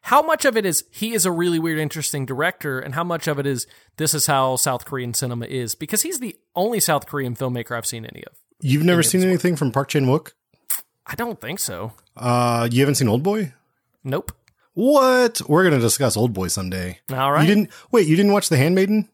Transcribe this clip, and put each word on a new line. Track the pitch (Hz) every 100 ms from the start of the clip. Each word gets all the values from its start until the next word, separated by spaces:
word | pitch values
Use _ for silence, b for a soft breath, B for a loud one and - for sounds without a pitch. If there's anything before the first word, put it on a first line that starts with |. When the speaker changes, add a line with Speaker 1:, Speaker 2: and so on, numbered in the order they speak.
Speaker 1:
how | - 262
much | 320 311
of | 285 226
it |
is | 196 - -
he | - 220
is | 226
a | 180
really | 170 175 165
weird, | 165 156
interesting | 151 160 - 147
director, | 131 131 165 - 151 131
and | -
how | 139
much | 175 170 -
of | 143
it |
is | 139 127 - b b -
this | 156
is | 151 -
how | 139 131 127
South | 143 127
Korean | - 135 123
cinema | 120 123 120
is? | 117 131 117
Because | - 156 214
he's | 320 311
the | 240 - _
only | - 208 220
South | - 143 -
Korean | 147 127
filmmaker | 117 131 123 113 120
I've |
seen | - 117
any | 110 -
of. | - _ _ _
Speaker 2:
You've | 135 143
never | 170 175
Speaker 1:
Any | 160
of |
Speaker 2:
seen | 185
Speaker 1:
his |
work. | 185
Speaker 2:
anything | 180 180
from | 160 139
Park | 135 139
Chan-wook? | 147 131 147 - _ _ _ _ - _ _ -
Speaker 1:
I |
don't | 139 233 202
think | 113 127
so. | - 87 113 - _
Speaker 2:
Uh, | - 123 120 120 120 117
you | 120
haven't | 139
seen | 135 123
Old | 120
Boy? | 170 214 165 _ _ _ _ _
Speaker 1:
Nope. | 131 143 - - _ _ _
Speaker 2:
What? | - 247 294 262 254 240 - -
We're | 151
gonna | 185 139
discuss | 117 - 131 104
Old | 123
Boy | 95 90
someday. | - 92 92 90 - -
Speaker 1:
All | 131 139
right. | 147 165
Speaker 2:
You |
didn't, | 208 185 B B
wait, | 240 156
you |
didn't | 160 202
watch | 202 -
The | 143
Handmaiden? | 147 185 196 214 -